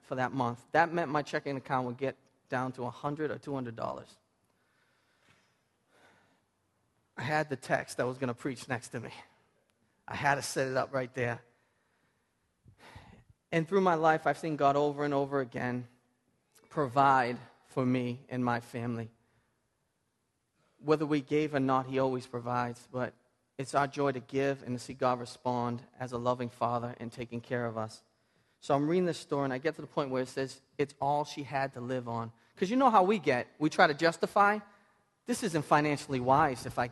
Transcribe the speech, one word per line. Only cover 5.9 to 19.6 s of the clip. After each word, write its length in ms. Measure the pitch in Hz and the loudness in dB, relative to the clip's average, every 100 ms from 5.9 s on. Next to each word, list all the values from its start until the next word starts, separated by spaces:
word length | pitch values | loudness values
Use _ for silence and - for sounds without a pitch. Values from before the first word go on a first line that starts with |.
| _ - _ _ _ _ _ _ _ _ _ _ - | _ -20 _ _ _ _ _ _ _ _ _ _ -8
I 40 | |
had 260 | 127 151 151 | -2 -2 -2
the 60 | 131 | -6
text 420 | - 160 - - | -4 -4 -4 -4
that 80 | 127 | -4
was 100 | 127 | -2
gonna 160 | 127 | -6
preach 360 | 120 147 120 - | -4 -8 -10 -8
next 200 | 120 - | -8 -8
to 100 | 123 | -12
me. 100 | 123 - - _ _ _ _ _ _ _ - | -12 -16 -20 _ _ _ _ _ _ _ -12
I 80 | 98 | -2
had 200 | 139 139 | 0 0
to 60 | |
set 240 | - - 135 | -2 -4 -2
it 120 | 131 | -2
up 160 | - | -2
right 180 | 139 127 | -4 -6
there. 280 | 131 120 117 - _ _ _ _ _ _ _ _ _ _ _ - _ - - - - _ _ _ | -4 -4 -4 -10 _ _ _ _ _ _ _ _ _ _ _ -20 _ -20 -20 -20 -20 _ _ _
And 180 | 165 160 | -2 2
through 140 | 196 | 4
my 140 | 185 160 | 4 4
life, 300 | 160 156 156 | 4 4 2
I've 120 | 143 | 0
seen 180 | 165 147 | -2 2
God 200 | 139 139 | 4 4
over 280 | 147 143 | 2 0
and 80 | 147 | 0
over 280 | 139 139 139 | 0 0 -2
again 480 | 127 - 127 123 120 _ _ _ _ _ _ _ _ | -2 -4 -4 -4 -8 _ _ _ _ _ _ _ _
provide 680 | - 139 131 139 135 123 123 - _ _ | -4 0 4 6 6 4 -2 -10 _ _
for 180 | - | -2
me 340 | 127 127 123 123 - | 2 2 0 -6 -6
and 120 | 127 | -4
my 160 | 123 117 | 0 -2
family. 500 | 113 123 117 113 113 _ _ _ _ _ | -4 -8 -6 -6 -8 _ _ _ _ _